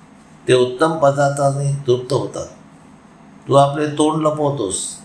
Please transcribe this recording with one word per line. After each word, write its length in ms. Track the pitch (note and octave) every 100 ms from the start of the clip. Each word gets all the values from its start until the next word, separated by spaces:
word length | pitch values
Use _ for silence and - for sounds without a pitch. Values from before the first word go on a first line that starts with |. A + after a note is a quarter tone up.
| - - - - -
ते 60 |
उत्तम 440 | B2+ B2 - D#3+ D#3+
पदार्थाने 840 | C#3+ C#3+ C#3 C#3+ C#3 C#3 C#3+ C#3 -
तृप्त 260 | B2 B2
होतात. 340 | B2+ G2+ - - - - - - - - - - - -
तू 60 |
आपले 340 | C#3 C#3 D3+ D3+
तोंड 340 | D3 D3+ D#3
लपवतोस, 640 | D#3 D3+ D3 C#3 G2 F#2+ - -